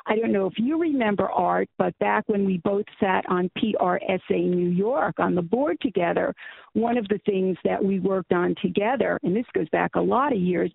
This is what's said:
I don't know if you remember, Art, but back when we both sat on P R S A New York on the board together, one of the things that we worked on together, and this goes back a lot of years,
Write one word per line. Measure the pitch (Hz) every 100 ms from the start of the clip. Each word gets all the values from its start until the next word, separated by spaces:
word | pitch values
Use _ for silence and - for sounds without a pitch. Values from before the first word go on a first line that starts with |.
| -
I | 220
don't | 226
know | 202 190
if | 202
you | 240 320
remember, | 339 277 214 196 190
Art, | - 175 180 190 -
but | 180 -
back | 208 208 -
when | 202
we | 196 180
both | 202 202 - -
sat | 190 185 -
on | 180 185 -
P | 220 -
R | 185 185 -
S | 185 -
A | 185
New | 180 180 180
York | 180 214 294 190 -
on | 180 175
the |
board | 170 233 302 320
together, | 240 185 175 175 - - - - -
one | 214 233 247
of | 196
the | 202
things | - 196 185 170
that | 190 185
we | 196 196
worked | 190 190 -
on | 175 180 170
together, | 185 190 214 262 180 -
and | -
this | 208 247
goes | 190 160
back | 170 175 175
a |
lot | 180 220 285
of | 214
years, | 180 175 180